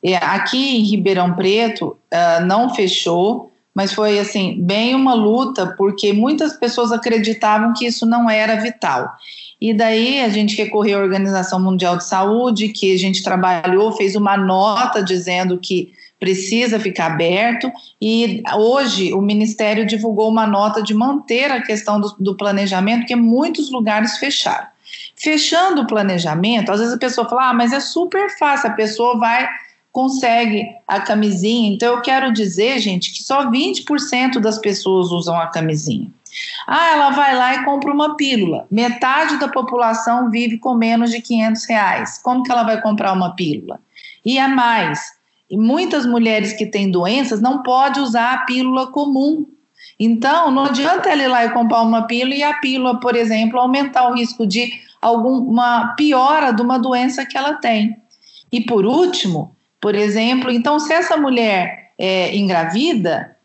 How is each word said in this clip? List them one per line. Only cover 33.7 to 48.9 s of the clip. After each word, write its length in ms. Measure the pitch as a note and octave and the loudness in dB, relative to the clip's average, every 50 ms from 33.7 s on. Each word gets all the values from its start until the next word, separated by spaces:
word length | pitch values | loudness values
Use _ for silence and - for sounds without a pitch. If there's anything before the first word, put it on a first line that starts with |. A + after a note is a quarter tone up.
| F#4+ - - | -2 -6 -4
por 160 | - D4 C#4+ | -2 -2 -2
cento 420 | - - - B3 B3+ B3+ B3+ B3+ | -2 -2 -2 0 0 0 0 0
das 180 | G3+ A3 G#3+ A3 | 0 0 -2 -2
pessoas 520 | - G#3 G3 G3 - F#3+ F#3+ F#3 F3+ F3 | -2 -2 -4 -2 0 0 2 2 2 0
usam 260 | F3 F3 E3+ F3 E3+ | -2 -4 -2 -2 -2
a 120 | E3+ E3 D#3+ | -2 -2 -2
camisinha. 600 | - E3+ D#3+ D#3+ D#3 D3+ D#3 D3+ - - - - - _ _ - - - - - - - - | -4 -4 -2 -2 -2 -2 -2 -4 -4 -4 -6 -8 -14 _ _ -20 -16 -14 -12 -12 -12 -12 -6
Ah, 260 | - - D4+ E4+ E4 D#4+ | -2 0 2 2 2 4
ela 180 | D4 C#4+ C#4 | 4 4 2
vai 240 | C4 C#4 C#4+ C#4 C4 | 4 4 2 2 2
lá 180 | B3+ B3 B3 C4 | 2 2 0 0
e 100 | C4+ C4+ | 0 0
compra 280 | C#4+ C#4+ C#4 C#4 D4 C#4+ | -2 -2 -2 -2 -2 0
uma 240 | C#4+ D4 D4+ D4+ | 0 0 0 0
pílula. 500 | D4+ C#4+ C#4 C4 A3+ G3 E3+ D3+ A#2+ - - | -2 -2 0 0 0 0 0 -2 -4 -4 -2
Metade 680 | F#3+ G#3+ A#3 B3 A#3 A#3+ - B3+ C4+ D4 D#4+ D#4 D4+ C4+ | -2 0 0 0 -2 0 0 0 2 2 0 0 0 -2
da 100 | C#4+ C4+ | -2 -2
população 840 | - C#4 A#3 A3 A#3+ B3 A#3+ A3+ A3+ A3+ - A#3 A#3 B3 B3+ A#3 | -2 -4 -4 -2 -2 0 0 2 0 0 0 0 0 0 0 0
vive 280 | G#3+ A#3 A#3+ A#3+ A3+ A3+ | 0 0 0 -2 -2 -4
com 160 | - C4+ B3+ | -2 0 0
menos 360 | A#3 A3+ A3+ A3+ A#3 A#3 A#3 | 2 2 2 2 2 2 0
de 100 | A3+ A#3+ | -2 -4
quinhentos 440 | A#3 - A#3+ A3+ A3 A3 A3 A3 - | -4 -2 0 2 2 2 0 -2 -2
reais. 560 | - A#3+ A3 G3+ F#3 - - - - - - - | -2 0 2 2 2 0 -2 -4 -8 -10 -6 -2
Como 200 | B3 B3 B3+ B3+ | 0 0 0 0
que 100 | B3+ B3+ | 0 0
ela 100 | A#3+ A#3 | 0 2
vai 180 | A3 A3+ A3 | 2 0 0
comprar 320 | A3+ G#3+ G#3+ G#3 G#3 G3 F#3+ | 0 -2 -2 0 0 0 0
uma 220 | F#3+ F3+ F3 F3 | 0 -2 -2 -2
pílula? 460 | - F#3 D#3+ D3 A2 - - - - _ _ _ - - - - _ _ | -4 -4 -4 -4 -6 -6 -12 -14 -16 _ _ _ -20 -20 -20 -20 _ _
E 140 | G#3+ C4 C4+ | -2 0 2
a 80 | C4 | 2
mais, 540 | C4+ C4+ C4 A#3+ A#3+ A#3 A3 F#3 D#3+ D3+ C#3 - - - _ _ _ _ _ _ _ | 2 2 2 2 2 2 2 0 -2 -4 -6 -8 -12 -18 _ _ _ _ _ _ _
e 60 | - | -2
muitas 480 | G3+ A3 A3+ C4 D#4+ F#4 F4 E4+ D4 B3 | 0 2 2 2 2 0 0 -2 0 0
mulheres 480 | A#3+ A#3+ A#3 A3+ A3+ A3 G#3+ G3+ G3+ - | 0 2 2 2 2 2 0 0 -2 -4
que 140 | - G#3+ | -6 -6
têm 240 | G3 - G#3 G3+ G3 | -4 -2 -2 0 0
doenças 500 | F3+ F3+ F3 F#3 A3+ C4+ C4 - A3+ G#3 | 0 0 0 0 0 0 0 0 0 0
não 220 | G#3+ B3+ C4+ C#4+ C4+ | 0 0 0 0 0
podem 400 | - B3 B3+ C4+ C#4 B3 C4+ C#4 | 0 2 2 2 2 2 0 -2
usar 320 | B3+ A3 A#3+ A#3 A#3+ B3+ | 0 0 0 2 2 0
a 40 | B3+ - | -2 -2
pílula 440 | - B3 B3+ C4 B3+ C4 C4 C4 | -2 -2 -2 0 0 0 0 -2
comum. 580 | C4 | -2